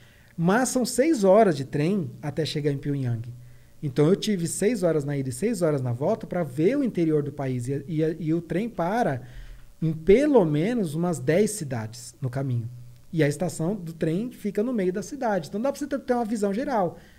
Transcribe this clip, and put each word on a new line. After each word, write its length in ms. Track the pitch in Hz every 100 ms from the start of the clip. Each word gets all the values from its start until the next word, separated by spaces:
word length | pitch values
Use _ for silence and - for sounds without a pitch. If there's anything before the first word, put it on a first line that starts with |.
| - - - -
mas 320 | 170 226 254
são 160 | 262 233
seis 380 | - 320 269
horas 340 | 190 208 208 139
de 80 | 131
trem 460 | 143 160 208 127 -
até 240 | 147 160 151
chegar 260 | 156 147
em 60 | 139
Pyongyang. 500 | 147 143 123 110 - - - - - -
Então, 260 | 147 - 151
eu 80 | 202
tive 320 | 214 190 165
seis 360 | - 202 220
horas 200 | 175 156
na 140 | 143 143
ida 120 | 131
e 20 |
seis 300 | 123 220 202
horas 200 | 160 143
na 100 | 127
volta 340 | 120 160 - 170
pra 160 | 180
ver 340 | 143 131 180 285
o 60 |
interior 380 | 240 180 160 151
do 80 | 139
país. 360 | - 135 127 120
E, 160 | 139 -
e, 300 | 156 160 170
e 140 | 156
o 80 | 165
trem 280 | 165 165 226
para 520 | 190 170 233 190 123 - - - - - -
em 120 | 160
pelo 500 | 160 160 233 302 254 151
menos 500 | 147 196 247 165 160
umas 240 | 175 139
dez 320 | 127 175 214
cidades 640 | - 139 120 110 - - -
no 100 | 127
caminho. 380 | 135 135 120 113 - - - -
E 100 | 165
a 40 | 147
estação 480 | 147 180 - 160 214
do 180 | 165
trem 380 | - 160 175 247
fica 320 | - 208 202
no 100 | 247
meio 180 | 226 185
da 120 | 196
cidade. 440 | - 285 240 190 143
Então, 120 | 202
dá 100 | 277
pra 60 | 277
você 60 | 285
ter, 120 | 277
ter 140 | -
uma 120 | 240 214
visão 260 | 226 202
geral 440 | 196 285 226 175 - -